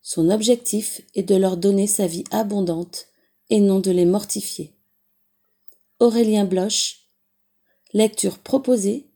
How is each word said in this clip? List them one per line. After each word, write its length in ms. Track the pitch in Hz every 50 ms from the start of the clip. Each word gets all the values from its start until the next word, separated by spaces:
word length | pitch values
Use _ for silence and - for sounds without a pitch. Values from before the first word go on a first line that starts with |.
| _
Son 260 | - - - 160 165
objectif 720 | 196 214 214 226 247 240 240 - - 208 220 - - - - _ _
est 80 | 208 196
de 140 | - 202
leur 200 | 190 190 190 185
donner 300 | 175 170 196 202 196 196
sa 200 | 208 - - 202
vie 180 | 175 165 170 - -
abondante 760 | - 214 220 202 208 202 190 170 165 165 175 170 - - - _ _ _ _ _ _ _ _ _
et 120 | 226 214
non 200 | 202 196 190 196
de 100 | 185 190
les 140 | 180 180 175
mortifier. 720 | 170 185 208 214 202 - 214 196 - - - 165 156 _ _ _ _ _ _ _ _ _ _ _ _ _ _ _ _ _ _ _ - _ _ _ _ _ _
Aurélien 440 | 233 240 220 233 233 214 214 208 202
Bloch, 540 | 190 190 185 185 214 214 - - - - _ _ _ _ _ _ _ _ _ _ _ _ _ _ _ _ _ _ _ -
lecture 440 | 202 220 214 220 - - - - -
proposée 680 | _ - - 262 269 - 254 226 190 196 220 285 - _ _